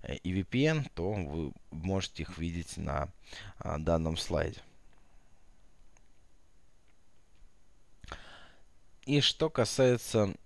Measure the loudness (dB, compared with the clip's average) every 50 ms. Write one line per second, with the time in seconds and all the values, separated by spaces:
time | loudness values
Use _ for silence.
0 | -8 -8 -8 -6 -4 -2 0 0 -2 0 2 2 4 4 2 0 -2 -4 -6 -4
1 | -4 -2 -2 -2 -4 -4 -4 -4 -4 -4 -6 -10 -18 -14 -12 -6 -2 0 0 0
2 | -2 -4 -8 -8 -8 -8 -6 -4 -4 -4 -2 -4 -6 -8 -8 -6 -4 -2 -2 -2
3 | -4 -4 -8 -18 -18 -16 -16 -14 -14 -16 -14 -10 -8 -6 -6 -2 2 2 2 4
4 | 2 0 0 -2 -2 -2 0 0 0 -2 -6 -10 -18 -20 -20 -20 -20 -20 -20 -20
5 | -20 -20 -20 -20 -20 -20 -20 -20 -20 -20 -20 -20 -20 -20 -20 -20 -20 -20 -20 -20
6 | -20 -20 -20 -20 -20 -20 -20 -20 -20 -20 -20 -20 -20 -20 -20 -20 -20 -20 -20 -20
7 | -20 -20 -20 -20 -20 -20 -20 -20 -20 -20 -20 -20 -20 -20 -20 -20 -20 -20 -20 -18
8 | -14 -14 -14 -14 -14 -16 -18 -18 -20 -20 -20 -20 -20 -20 -20 -20 -20 -20 -20 -12
9 | -2 2 4 4 4 4 2 2 0 2 4 2 2 2 6 6 6 6 6 4
10 | 0 2 4 4 4 4 2 -6 -12